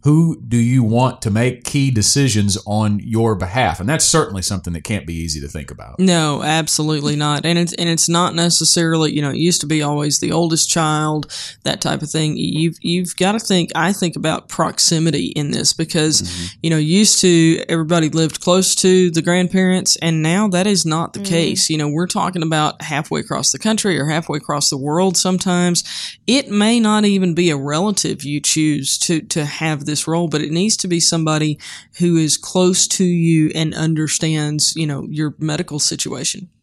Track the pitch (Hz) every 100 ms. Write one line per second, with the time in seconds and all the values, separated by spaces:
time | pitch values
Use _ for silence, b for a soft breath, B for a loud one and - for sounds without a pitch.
0 | 143 156 165 - 120 117 117 131 113 117
1 | 127 127 117 104 123 - - 143 139 117
2 | 104 143 135 104 101 98 - 104 107 104
3 | - 110 113 101 90 113 110 80 95 156
4 | - 165 151 95 - 98 87 85 - 104
5 | 76 82 82 78 71 80 69 - - 64
6 | 185 170 156 139 151 156 156 - 156 156
7 | 147 147 147 147 156 170 170 - 170 165
8 | - 170 180 165 170 160 165 - 165 165
9 | 156 156 147 120 170 170 147 156 147 147
10 | 147 143 175 160 170 160 - 170 156 151
11 | 156 156 147 B B B 143 139 143 143
12 | 151 160 156 - - 156 165 156 - 175
13 | 180 - 190 220 - 185 165 - 165 196
14 | 175 - 160 - - - 165 - - 165
15 | 165 143 - - 147 - - - 160 165
16 | 156 151 87 87 87 - 165 160 151 185
17 | 214 - 185 170 165 165 - 165 156 170
18 | 156 160 160 - - 185 185 - 185 185
19 | 180 165 170 175 180 185 185 185 - -
20 | 165 160 156 180 214 180 202 190 160 156
21 | 170 - 196 170 165 - - 156 147 147
22 | 180 214 180 180 160 156 151 - 151 147
23 | 160 160 - 139 127 - 214 220 208 165
24 | 147 156 160 151 - 147 - 143 143 160
25 | 190 175 185 185 190 180 180 175 B B
26 | B B - 262 - 202 214 240 214 214
27 | 208 196 185 165 180 143 139 151 208 196
28 | - 147 135 147 - 156 151 143 135 -
29 | - 165 - 170 147 - 160 151 143 147
30 | - 165 170 147 147 165 208 - 190 170
31 | 170 165 160 151 156 151 B B B -
32 | 175 165 156 - - 185 185 185 - -
33 | 180 175 165 160 156 160 156 - 160 156
34 | 151 - 160 156 151 151 - 160 151 139
35 | - 151 151 - 156 151 180 147 - -
36 | - 123 131 - 185 _